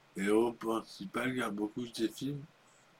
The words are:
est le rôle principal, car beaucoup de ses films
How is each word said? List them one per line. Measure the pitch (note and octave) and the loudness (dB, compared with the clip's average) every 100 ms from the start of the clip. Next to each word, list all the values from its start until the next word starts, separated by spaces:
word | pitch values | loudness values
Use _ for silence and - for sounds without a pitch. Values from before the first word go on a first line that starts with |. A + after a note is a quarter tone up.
| - - | -14 -2
est | |
le | G2 G#2+ | 4 6
rôle | A#2 A#2 | 6 2
principal, | A2+ A2+ - - G2 A#2 B2 B2+ | 0 0 -2 -10 -6 -2 0 0
car | A2+ | -2
beaucoup | G2+ G#2 - A#2+ | 0 -2 -2 -6
de | |
ses | - A2 | 0 -2
films | - C3+ C#3+ C#3+ - - - - - | 0 -6 -6 -8 -18 -20 -20 -20 -20